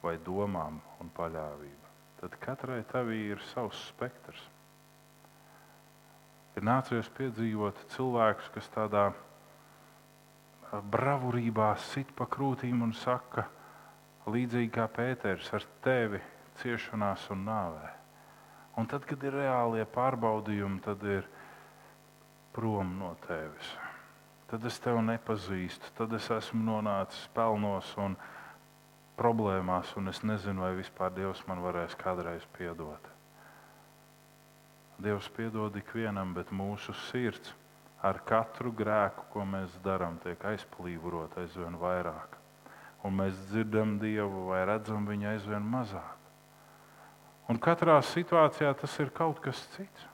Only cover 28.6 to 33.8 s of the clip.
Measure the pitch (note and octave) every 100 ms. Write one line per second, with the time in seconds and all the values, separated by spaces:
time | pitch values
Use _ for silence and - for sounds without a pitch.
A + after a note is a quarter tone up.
28.6 | - - - - - - A#2 A2+ G#2 F#2+
29.6 | F#2 F#2 E2+ - F#2+ F#2 A2 G#2 F#2+ F#2+
30.6 | F#2 F#2 F#2 - F#2 F#2 F#2+ F#2+ - F#2
31.6 | F2+ F2 E2+ - F#2+ F2+ E2+ E2 - -
32.6 | F2 E2 D#2 D2+ - - - - - -
33.6 | - -